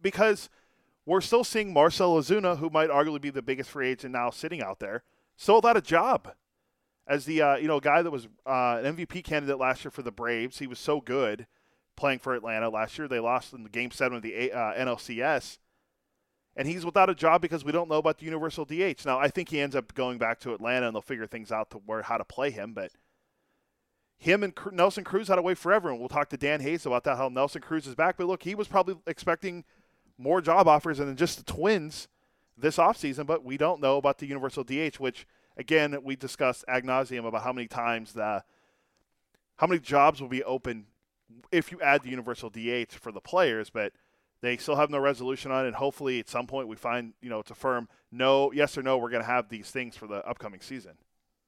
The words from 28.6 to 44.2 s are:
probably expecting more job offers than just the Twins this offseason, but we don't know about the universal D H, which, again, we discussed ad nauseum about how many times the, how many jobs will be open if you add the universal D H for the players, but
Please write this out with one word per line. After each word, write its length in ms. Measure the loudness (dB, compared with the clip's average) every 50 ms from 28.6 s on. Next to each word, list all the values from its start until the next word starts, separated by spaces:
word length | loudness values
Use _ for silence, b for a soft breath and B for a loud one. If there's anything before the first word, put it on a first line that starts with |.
| -4
probably 300 | 0 2 2 2 2 -2 -8 -8
expecting 580 | -10 -10 -6 -2 -2 -2 -2 -2 -8 -10 -10 -16 _ _ _ _ _ _ _ _ _ _ -6
more 220 | 0 2 2 2
job 260 | 4 4 6 8 8
offers 320 | 8 8 6 6 0 -2 -2
than 160 | -4 -4 0
just 240 | 0 0 0 0 -4
the 140 | -10 -10 -4
Twins 560 | 0 2 2 2 2 0 -4 -10 -14 -16 -16 _ _ _ _ _ _ _ _ _
this 200 | -2 0 0 4
offseason, 480 | 4 4 4 4 2 -2 -6 -4 -4 -2
but 200 | -2 -2 -2 -2
we 120 | -4 -2
don't 240 | 0 0 0 2 2
know 160 | 2 2 4
about 220 | 4 4 2 0 0
the 80 | -4
universal 380 | -8 -6 -4 -6 -6 -4 -6 -6
D 160 | -4 -4 -4
H, 180 | -4 -4 -4 -4
which, 300 | -4 -4 -4 -6 -12 _ _ _ _ _ _
again, 400 | -10 -2 2 4 4 4 2 -2 -6 -6
we 140 | -8 -10
discussed 480 | -8 -8 -10 -4 0 0 0 0 0 -4
ad 160 | -2 -2 -2 0
nauseum 420 | 0 0 0 0 -2 -4 -6 -6
about 200 | -4 -4 -4 -4
how 80 | -4 -4
many 160 | -6 -6 -8
times 460 | -6 -4 -2 -2 -2 -2 -4 -8 -6
the, 280 | -4 -2 -2 -2 -4 -6 _ _ _ _ _ _ _ _ _ _ _ _ _ _ _ _ _ _ _ _ _ _ 0
how 100 | 2 2
many 100 | 2 2
jobs 420 | 0 2 4 6 6 6 6 2
will 80 | -2 -6
be 140 | -6 -4 -4
open 440 | -2 -4 -4 -4 -6 -8 -8 -10 _ _ _ _ _ _ _ _ _ -20 -20 -8 -2 0
if 180 | 0 0 0
you 100 | -4 -2
add 220 | 2 4 4 4 2
the 80 | -2
universal 400 | -8 -8 -6 -8 -8 -8 -8 -12
D 200 | -10 -8 -4 -4
H 260 | -2 -2 -4 -6 -10
for 160 | -16 -14 -12 -12
the 80 | -14
players, 500 | -10 -2 0 2 2 2 2 -2 -4 -6
but 220 | -4 -4 -4 -4 -6 _ _ _ _ _